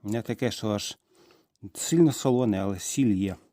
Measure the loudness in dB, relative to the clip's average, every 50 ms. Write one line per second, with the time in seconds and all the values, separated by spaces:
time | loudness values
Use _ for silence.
0 | -6 -4 -6 -4 -4 -4 -4 -2 -2 -4 -2 -2 -4 -2 -2 -2 -4 -8 -12 _
1 | _ _ _ _ -20 _ -20 _ _ _ _ _ -20 -16 _ -10 -4 0 4 6
2 | 6 6 4 2 0 0 2 2 2 2 0 0 -2 -4 -4 -6 -6 -6 -2 0
3 | 2 2 2 2 0 -2 -4 -8 _ _